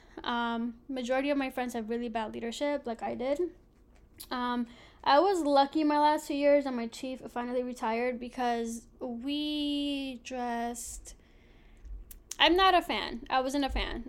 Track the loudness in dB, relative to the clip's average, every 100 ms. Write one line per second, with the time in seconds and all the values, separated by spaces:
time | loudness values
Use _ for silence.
0 | -18 -10 -4 0 0 0 -4 -6 -8 -6
1 | 0 0 2 0 0 -2 -4 -4 -4 -4
2 | -4 -4 -4 -6 -8 -2 -2 -2 -4 -6
3 | -6 -4 -2 0 -2 -6 _ _ _ -20
4 | -20 -20 -8 -4 -2 -2 -4 -8 -20 -2
5 | 6 8 8 4 4 4 4 4 2 4
6 | 4 4 0 2 6 6 4 -4 -6 -8
7 | -10 -8 -8 -8 -4 -2 -4 -4 -2 0
8 | 0 -2 -8 -2 0 0 -2 -8 -14 -10
9 | -8 -6 -4 -2 -2 -2 -2 0 -2 -2
10 | -6 -8 -8 -6 -4 -2 -4 -6 -10 -14
11 | -16 -20 -20 -20 -20 -20 -20 -20 -14 -14
12 | -14 -20 -14 2 4 6 6 4 2 -2
13 | -4 -8 -4 -2 0 -2 -2 -2 -4 -6